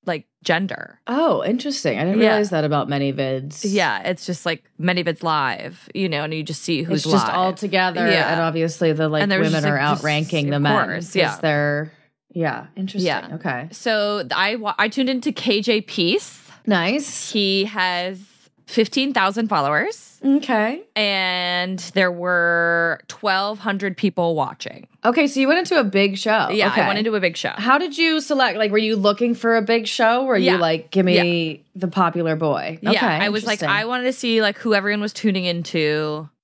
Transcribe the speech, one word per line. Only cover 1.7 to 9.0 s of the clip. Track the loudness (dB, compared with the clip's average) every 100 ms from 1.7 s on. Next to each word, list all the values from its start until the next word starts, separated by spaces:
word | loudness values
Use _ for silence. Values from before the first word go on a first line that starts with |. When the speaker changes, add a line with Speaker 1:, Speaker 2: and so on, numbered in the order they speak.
| -4 -2 0
Speaker 2:
I |
didn't | 0 4
Speaker 1:
Yeah. | 4
Speaker 2:
realize | 4 2
that | 0
about | 0 0 0
ManyVids. | -2 -2 -2 -2 -4 -6 -6
Speaker 1:
Yeah, | -2 0 0 0
it's | -4 -6 -6
just, | -6
like, | -4 -6 _ _
ManyVids | -2 0 -2 -2
Live, | -2 0 0 -4 -8 -14 -12
you | -4 -2
know, | -2
and | -4
you | -6
just | -6 -6
see | -2 -2
who's | -2 -2
Speaker 2:
It's | 2
just | 2 2
Speaker 1:
live. |
Speaker 2:
all | 0 0
together, | -2 -2 0 0 0 2
Speaker 1:
Yeah. | 2 2
Speaker 2:
and | 0
obviously | 0 0 -2 0 0
the, | 2